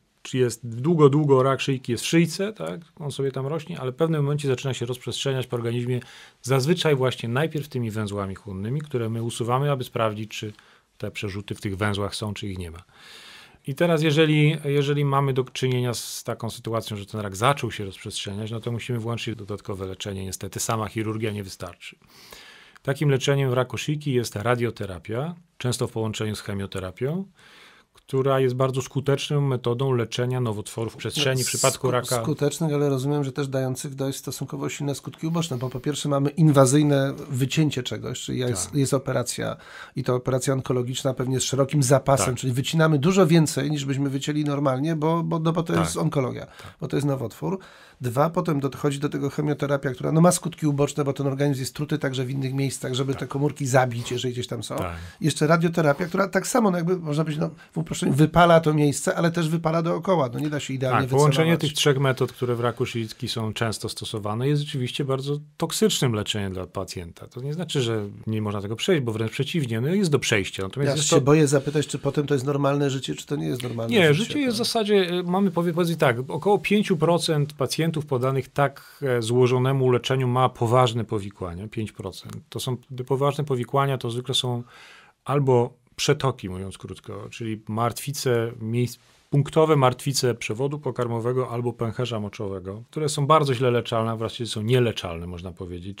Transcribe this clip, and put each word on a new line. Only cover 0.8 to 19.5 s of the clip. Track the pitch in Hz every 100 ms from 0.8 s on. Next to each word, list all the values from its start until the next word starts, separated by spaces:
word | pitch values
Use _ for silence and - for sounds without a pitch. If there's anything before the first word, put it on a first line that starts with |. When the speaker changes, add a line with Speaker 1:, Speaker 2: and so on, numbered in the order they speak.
| 143 170 143
Speaker 1:
długo | 143 147 131
rak | 131 135
szyjki | - 131 -
jest | 113
w | -
szyjce, | 170 165 160 196
tak? | 208 160 175 - -
On | 151
sobie | 127 139
tam | 135 135
rośnie, | 160 156 156
ale | 131
w |
pewnym | 127 165 156
momencie | 143 147 143
zaczyna | 127 139
się | 123 123
rozprzestrzeniać | 127 - - 139 131 123
po | 123
organizmie, | 117 120 123 123 - - - _
zazwyczaj | 123 135 131 165 156 135
właśnie | 127 - 117
najpierw | 123 160 151 147
tymi | 127 113
węzłami | 107 104 101 95
chłonnymi, | 95 104 95 104 143
które | 151 123 113
my | 113
usuwamy, | 117 - 117 127 147
aby | 135
sprawdzić, | 123 117 113 104 107
czy | - 110 - _ _ _ _
te | 104
przerzuty | - 104 98 -
w | 104
tych | 104 92
węzłach | 104 101 98 -
są, | 107
czy | 98 107
ich | 92
nie | 87
ma. | 82 - - - - - - - - -
I |
teraz, | 135 170 160
jeżeli, | 160 147 156 151 151 156
jeżeli | 143 143 139 147
mamy | 143 139 139
do | 131
czynienia | 127 - 131 123 123
z | 113 - -
taką | - 113 113
sytuacją, | 101 117 113 - 104
że | 98
ten | 110
rak | 101 95
zaczął | 123 143 113
się | -
rozprzestrzeniać, | 98 - 107 - 104 101 107
no | 113
to | 120
musimy | 117 - 120
włączyć | 113 117 - 107
dodatkowe | 98